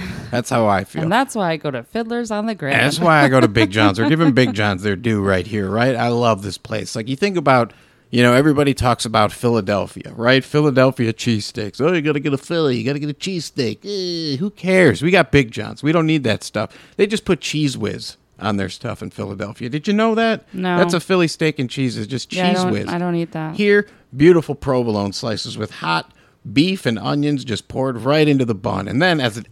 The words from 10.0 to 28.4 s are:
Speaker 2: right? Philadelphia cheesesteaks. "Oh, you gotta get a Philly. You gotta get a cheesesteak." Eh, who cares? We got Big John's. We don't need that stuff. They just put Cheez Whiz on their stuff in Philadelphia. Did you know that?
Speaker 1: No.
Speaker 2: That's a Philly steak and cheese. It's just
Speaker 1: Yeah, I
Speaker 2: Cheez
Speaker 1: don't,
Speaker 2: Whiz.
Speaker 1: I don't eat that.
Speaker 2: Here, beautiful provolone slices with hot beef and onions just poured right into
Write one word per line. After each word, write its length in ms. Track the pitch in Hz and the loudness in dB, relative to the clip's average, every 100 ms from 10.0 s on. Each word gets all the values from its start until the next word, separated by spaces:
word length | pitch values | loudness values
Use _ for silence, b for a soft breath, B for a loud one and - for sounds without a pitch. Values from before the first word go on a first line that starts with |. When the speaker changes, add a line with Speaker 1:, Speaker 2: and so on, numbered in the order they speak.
| - 110 | -16 -4
Speaker 2:
right? 280 | 117 131 | 2 2
Philadelphia 680 | - 147 151 131 131 127 117 | 2 0 2 4 2 2 -2
cheesesteaks. 680 | 113 120 113 - - 104 - | -2 -2 -2 -4 -8 -10 -2
"Oh, 140 | 147 | 0
you 80 | 180 | 0
gotta 180 | 147 147 | 0 -2
get 140 | 147 | -2
a 40 | 135 | -4
Philly. 380 | - 170 151 123 | -4 -2 0 0
You 60 | |
gotta 160 | 113 143 | -2 -4
get 100 | 147 | -6
a 40 | |
cheesesteak." 720 | 143 190 180 - - 117 107 196 | -8 -6 -6 -8 -4 -4 -6 -8
Eh, 500 | 202 180 170 160 135 | -8 -6 -8 -6 -4
who 120 | 202 | -6
cares? 520 | - 180 185 170 92 | -6 0 4 4 4
We 100 | 156 | 2
got 200 | 185 160 | 2 4
Big 200 | 143 117 | 2 2
John's. 300 | - 107 110 | -4 -12 -4
We 80 | 143 | 0
don't 120 | 170 160 | 2 2
need 160 | 156 123 | 0 0
that 180 | 98 | -2
stuff. 340 | - 107 107 B B - | -4 -6 -6 B B -2
They 100 | 208 | 0
just 160 | 214 | 0
put 160 | - 180 | -2 -2
Cheez 380 | - 151 147 117 | -2 -2 -2 -2
Whiz 400 | 101 117 - - _ - | -6 -6 -12 -18 _ -8
on 180 | 98 101 | -4 -2
their 100 | 95 | -4
stuff 340 | - 120 - | -6 -10 -8
in 100 | 98 | -10
Philadelphia. 580 | - 101 98 101 - 123 | -10 -10 -8 -10 -8 -8
Did 180 | 151 180 | -6 -2
you 60 | |
know 200 | 208 226 220 | 0 2 2
that? 280 | 226 220 - | 0 -2 -6
Speaker 1:
No. 240 | 185 185 175 | -6 -2 2
Speaker 2:
That's 160 | 175 | 2
a 60 | 175 | 0
Philly 280 | - 190 165 | 0 0 0
steak 280 | - 156 147 | 0 -4 -2
and 100 | 123 | -6
cheese. 280 | - 131 113 | -2 -4 -4
It's 100 | 107 | -6
just 260 | 123 - | -8 -6
Speaker 1:
Yeah, 160 | 180 185 | -2 0
I 40 | |
Speaker 2:
Cheez 20 | 185 | 2
Speaker 1:
don't, 160 | 185 | 0
Speaker 2:
Whiz. 160 | - - | -2 -4
Speaker 1:
I 80 | 175 | -4
don't 180 | 175 170 | -2 -2
eat 160 | 170 | -4
that. 220 | 160 156 160 | -6 -8 0
Speaker 2:
Here, 320 | 208 208 202 b b 127 | 4 4 2 b b 4
beautiful 400 | 160 170 143 139 | 6 6 4 -6
provolone 580 | 139 127 117 104 101 | -2 0 0 0 -2
slices 440 | - 127 104 123 110 | -4 -6 -6 -8 -8
with 140 | 107 | -10
hot 400 | - 160 165 - b b b - | -6 -4 -4 -4 b b b -2
beef 340 | 104 180 190 127 | 0 0 0 -2
and 100 | 110 | -4
onions 460 | 117 147 147 143 123 | -2 -2 0 -2 -4
just 220 | 104 - | -8 -6
poured 300 | - 131 120 | -6 -4 -4
right 280 | 123 156 151 | 0 2 4
into 160 | 135 | 2